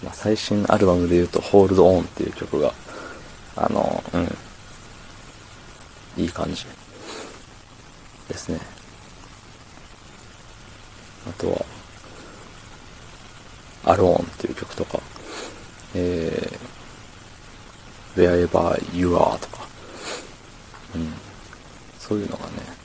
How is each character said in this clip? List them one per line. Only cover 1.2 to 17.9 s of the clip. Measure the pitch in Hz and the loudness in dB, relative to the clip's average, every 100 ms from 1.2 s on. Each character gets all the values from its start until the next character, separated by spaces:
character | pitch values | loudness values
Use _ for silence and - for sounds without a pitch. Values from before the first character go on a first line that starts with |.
| 87 | 6
う | |
と、 | - | 2
ホ | - 101 95 | 6 8 10
ー | |
ル | 95 | 10
ド | 87 | 10
オ | 92 | 10
ン | |
っ | 85 | 4
て | - | -2
い | - | -4
う | |
曲 | - - 71 | -4 -2 2
が、 | 71 - - - - - - - - - | 2 0 -14 -14 -12 -14 -16 -16 -12 -2
あ | - | 0
の、 | - - - - | 2 2 0 -2
う | 87 | 0
ん。 | 85 - - - - - - - - - - - - - - - - - - - | 0 -4 -10 -18 -18 -18 -18 -18 -18 -18 -18 -18 -20 -18 -18 -18 -18 -18 -14 -2
い | 85 | -2
い | |
感 | - 80 | 0 -4
じ | 80 - - - - - - - - - - - - - - - - - | -4 -8 -14 -18 -16 -12 -12 -12 -14 -18 -20 -20 -20 -20 -20 -20 -20 -10
で | - | -10
す | - | -4
ね。 | 82 - - - - - - - - - - - - - - - - - - - - - - - - - - - | -6 -6 -16 -18 -18 -18 -18 -18 -18 -20 -20 -20 -20 -20 -20 -20 -20 -20 -20 -20 -20 -18 -18 -18 -18 -18 -16 -12
あ | |
と | 92 90 | -4 -2
は、 | 90 - - - - - - - - - - - - - - - - - - - - - - - | 0 -4 -10 -18 -18 -18 -18 -18 -18 -18 -18 -18 -18 -18 -18 -18 -18 -18 -18 -18 -18 -18 -6 4
ア | 90 | 6
ロ | 92 82 | 8 6
ー | |
ン | - | 2
っ | - | -4
て | - | -6
い | |
う | - | -6
曲 | - - | -8 -6
と | - | -4
か、 | - - - - - - - - - - | -4 -6 -16 -12 -10 -10 -12 -16 -14 -8
え | - 87 87 80 - - - - - - - - - - - - - - - - | -2 0 0 -2 -2 -4 -8 -14 -16 -16 -16 -18 -18 -18 -18 -18 -18 -18 -18 -18